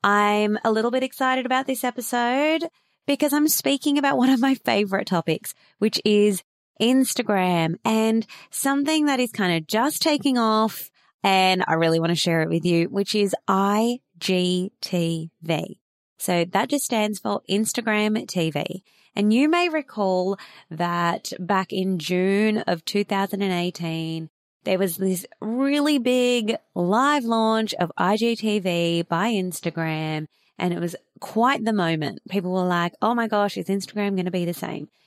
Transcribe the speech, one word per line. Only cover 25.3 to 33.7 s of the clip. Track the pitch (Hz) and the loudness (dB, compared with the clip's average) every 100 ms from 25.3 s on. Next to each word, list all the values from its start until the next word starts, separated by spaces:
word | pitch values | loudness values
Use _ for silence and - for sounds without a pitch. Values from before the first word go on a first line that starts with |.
| - | -10
really | 214 240 277 294 294 285 | -6 -2 0 2 2 2
big | 240 254 247 240 214 226 _ | 2 2 2 2 0 -4 _
live | - 175 214 277 294 | -2 0 2 2 2
launch | 233 226 220 220 220 | 0 2 2 2 -2
of | - 170 - | -2 -4 0
I | 180 214 | 0 2
G | 233 233 | 0 0
T | 214 208 | 0 0
V | 180 170 170 170 | 0 0 0 0
by | 165 170 220 | -2 -2 0
Instagram, | 214 185 170 170 165 160 156 156 156 156 _ _ - | 0 -2 -4 -6 -4 -4 -4 -4 -6 -8 _ _ -4
and | 180 | -2
it | 175 | -2
was | 170 - _ _ | -4 -6 _ _
quite | - 214 247 277 | -4 2 2 2
the | 220 | 0
moment. | 214 170 160 147 - - | 0 0 0 -4 -8 -6
People | 196 180 | -4 -2
were | 185 180 | 0 0
like, | 175 175 - | 0 -2 0
"Oh | 214 | 0
my | 240 226 | 0 0
gosh, | 208 202 202 | 0 0 -2
is | |
Instagram | 175 | -2